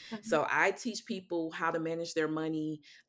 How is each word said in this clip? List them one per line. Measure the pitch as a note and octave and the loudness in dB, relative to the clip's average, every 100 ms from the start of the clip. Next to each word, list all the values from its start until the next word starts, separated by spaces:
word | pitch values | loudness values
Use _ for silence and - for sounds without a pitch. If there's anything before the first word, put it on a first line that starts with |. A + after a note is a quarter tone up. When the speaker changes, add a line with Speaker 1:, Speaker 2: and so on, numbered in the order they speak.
| - | -10
Speaker 1:
Okay. | A3 | -10
Speaker 2:
So | A3 D#3+ - | 0 2 4
I | D3 F3+ | 4 4
teach | G3 B3 G3+ - | 2 -4 -6 -4
people | G3 F#3 E3+ D#3+ | -6 -2 -2 -2
how | E3 E3 | 0 0
to | E3 | 0
manage | D#3+ E3 E3 D#3+ | 0 -2 -2 0
their | D#3 | 2
money, | D#3 D#3+ D#3 D#3 D3+ - - | 2 0 -2 -2 -6 -10 -20